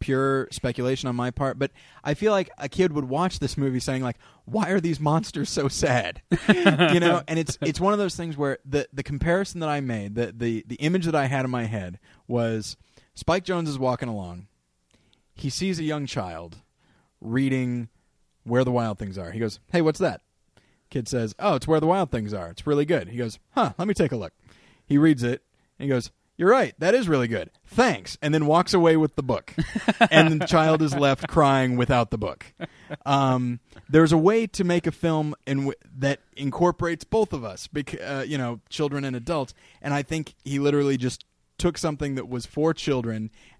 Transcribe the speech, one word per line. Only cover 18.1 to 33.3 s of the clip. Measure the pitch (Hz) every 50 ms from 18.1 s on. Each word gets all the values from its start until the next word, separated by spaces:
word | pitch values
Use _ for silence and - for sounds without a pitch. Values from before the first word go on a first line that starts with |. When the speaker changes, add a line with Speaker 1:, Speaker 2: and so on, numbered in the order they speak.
| _ _ _ _ _ _ -
Speaker 1:
"Where | 120 120 123 131
the | 127 123
Wild | 120 117 113 104 -
Things | 110 98 92 95
Are." | 90 85
He | 87 113
goes, | 113 110 - - _ _
"Hey, | - 175
what's | 165 156 151 -
that?" | 185 160 101 - _ _ _ _ _ _ _ _ _ _ _ _ _ -
Kid | - 135 117 -
says, | - 127 113 110 98 -
"Oh, | - 208 165
it's | 131 -
Where | - 160 156
the | 151
Wild | 160 180 196 180 143
Things | - 120 107 104 104
Are. | 98 87 85
It's | 87 - -
really | 151 147 147 147
good." | 151 175 139 90 90
He | 113
goes, | 120 123 113 - - _ _ -
"Huh, | 269 226 139 - -
let | 175 208
me | 196
take | - 180 131 143
a |
look." | 113 95 80 - _ _ - - _ _ _ _ _ _
He | - 143 143
reads | 156 160 151 127 120
it, | 120 123 - _ _ _ _ _ _ _ -
and | 135
he | 139
goes, | 135 123 113 - _ _ _ _ _ -
"You're | 160 185
right. | 233 269 214 123 - -
That | 156 175 220
is | 262 247 175
really | 156 135 123 117
good. | 113 98 85 - _ _ _
Thanks." | - - - 247 247 175 101 92 - - - -
And | 151 151
then | 160 156
walks | 147 156 170 180 - -
away | 185 170 165 160
with | 160 156 147 -
the | - 139
book. | 127 120 - - - - -
Speaker 2:
<laughs> | 160 - - 214 - - - - 233 -
Speaker 1:
And | - 160 160 160 160 156
the | 180
child | - 170 165 156 160 160 156
is | 156 151 139
left | 143 143 139 135 - - -
crying | - 160 151 139 135 135 131 127 123
without | 123 120 - 135 120 117 -
the | - 110
book. | 104 92 69 - - - _ - 165 - _ - - - 151 - -
Um, | - 143 139 135 131